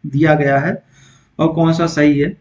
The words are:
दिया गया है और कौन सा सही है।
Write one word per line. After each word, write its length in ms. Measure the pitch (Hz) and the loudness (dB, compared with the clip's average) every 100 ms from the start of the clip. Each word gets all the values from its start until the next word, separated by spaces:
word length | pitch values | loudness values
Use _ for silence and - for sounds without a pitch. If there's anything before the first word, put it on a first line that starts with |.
| 147 | -4
दिया 300 | 139 160 151 | 0 2 2
गया 240 | 139 139 | 2 0
है 240 | 160 220 _ _ - _ _ - | -2 -8 _ _ -20 _ _ -2
और 140 | 160 | -2
कौन 200 | 160 165 | 2 0
सा 140 | 165 170 | 0 -2
सही 320 | 151 147 143 | 0 2 2
है। 180 | 151 - | -2 -6